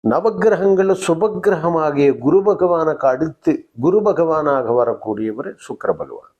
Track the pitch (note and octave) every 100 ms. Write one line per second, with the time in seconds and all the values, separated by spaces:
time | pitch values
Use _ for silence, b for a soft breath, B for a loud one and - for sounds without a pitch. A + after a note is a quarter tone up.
0 | A2+ C#3 A3 F#3+ G#3+ F#3 G3 F#3+ F#3+ F#3+
1 | - E3 G#3+ F#3 F3 F3 E3+ E3 D#3 C#3+
2 | C#3+ A#2 B2+ F#3+ G3+ G3 F3+ E3+ D#3 D3
3 | C3+ C3 D#3+ - E3 D3 - A#2 C#3 G#3
4 | G3+ D#3+ E3 D#3 D3 C#3 A2+ A#2+ A#2 G#2+
5 | G#2+ G#2 A2 A2 - - - - - F2
6 | C#2+ G#1 _